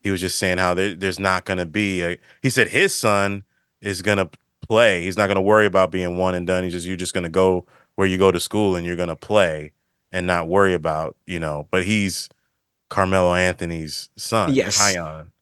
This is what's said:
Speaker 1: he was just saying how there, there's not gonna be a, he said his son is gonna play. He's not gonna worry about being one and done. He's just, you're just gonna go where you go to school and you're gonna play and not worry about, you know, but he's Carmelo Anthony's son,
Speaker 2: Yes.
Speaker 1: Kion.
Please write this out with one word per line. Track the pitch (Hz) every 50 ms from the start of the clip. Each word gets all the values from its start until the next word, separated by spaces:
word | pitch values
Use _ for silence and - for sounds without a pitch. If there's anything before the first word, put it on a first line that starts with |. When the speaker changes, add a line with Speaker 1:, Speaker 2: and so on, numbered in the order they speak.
| _
Speaker 1:
he | 104 98
was | 90
just | 87 92 - -
saying | - 95 90 90
how | 92 90 87
there, | 90 95 104 90
there's | 82 95 95 90 -
not | 98 95 92 92 -
gonna | - 95 90 87
be | 82 76 104 107 98 95 90 87
a, | 85 87 - _ _ - _
he | - 131
said | 107 131 113 82
his | - 131 190 196 -
son | - - 113 104 101 98 98 101 101 101 _ _ _ _ _ _ _
is | - 101 98 87 90
gonna | 101 104 101 95 85 - _ _ _ _ _ - -
play. | 113 110 120 110 95 87 85
He's | 95 90
not | 95 104
gonna | 95 101 98 95
worry | 98 107 107 107
about | 101 90 95 92 90
being | 82 92 90 90 90
one | 90 92 92 90
and | 90 87
done. | 85 92 90 92
He's | 92 85
just, | 90 85
you're | 90 95
just | 85 90 - -
gonna | 92 87 85
go | 80 92 95 92 92 90 - _ _ _ _ _ _
where | - 95
you | 95 92
go | 90 98 95
to | 87 85
school | - - - 104 107 101 92
and | 87 85
you're | 87 87
gonna | 85 90 85 80
play | - - - 104 107 95 85 78 78 76 76 _ _ _ _ _ _ _ _ -
and | 92 90
not | 90 90 85 82
worry | 80 87 101 98 95 90
about, | 85 76 82 78 78 80 80 - _ _
you | - 90 82
know, | 80 78 76 73 73 _ -
but | 95 90
he's | 95 110 107 101 98 82 - - - _ _ _ _ _ _ _ _ _ _ _ _
Carmelo | - - 98 92 95 95 90 90 87
Anthony's | 90 92 92 87 - 90 85 85 82 80 76 - - - - _
son, | - - - 117 113 101 85 135
Speaker 2:
Yes. | 131 101 98 101 -
Speaker 1:
Kion. | 101 101 95 87 82 78 78 78 76 - _ _